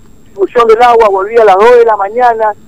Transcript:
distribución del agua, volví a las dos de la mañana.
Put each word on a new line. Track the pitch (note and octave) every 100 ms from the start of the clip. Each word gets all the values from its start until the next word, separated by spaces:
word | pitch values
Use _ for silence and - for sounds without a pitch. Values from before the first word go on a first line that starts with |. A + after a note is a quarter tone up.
| _ _
distribución | _ F#3+ F#3+ B3 A3+
del | A3
agua, | A#3+ A3+ A3
volví | F#3+ G3+ A#3
a | G#3+
las | F#3+
dos | A3+ A#3+
de | A3+
la | G#3+
mañana. | G3 A3+ B3 A3 G#3+ G#3